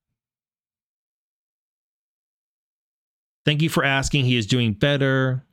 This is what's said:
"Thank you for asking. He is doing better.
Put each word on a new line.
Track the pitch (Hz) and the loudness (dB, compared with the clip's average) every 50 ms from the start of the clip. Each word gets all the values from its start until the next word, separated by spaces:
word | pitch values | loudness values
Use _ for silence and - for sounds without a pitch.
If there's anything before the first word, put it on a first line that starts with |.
| _ _ _ _ _ _ _ _ _ _ _ _ _ _ _ _ _ _ _ _ _ _ _ _ _ _ _ _ _ _ _ _ _ _ _ _ _ _ _ _ _ _ _ _ _ _ _ _ _ _ _ _ _ _ _ _ _ _ _ _ _ _ _ _ _ _ _ _ - | _ _ _ _ _ _ _ _ _ _ _ _ _ _ _ _ _ _ _ _ _ _ _ _ _ _ _ _ _ _ _ _ _ _ _ _ _ _ _ _ _ _ _ _ _ _ _ _ _ _ _ _ _ _ _ _ _ _ _ _ _ _ _ _ _ _ _ _ -2
"Thank | 147 151 147 165 | -2 0 0 0
you | 156 | 0
for | - 170 135 | 0 0 0
asking. | 139 135 135 131 - - 147 127 | 0 0 0 -2 0 0 0 2
He | 123 127 120 | 2 0 0
is | 107 | 0
doing | 95 127 123 120 113 101 | 0 0 0 0 0 -2
better. | - - 143 143 139 139 135 135 135 131 131 127 127 - _ | 0 0 0 0 2 0 0 0 0 0 -2 -2 -4 -8 _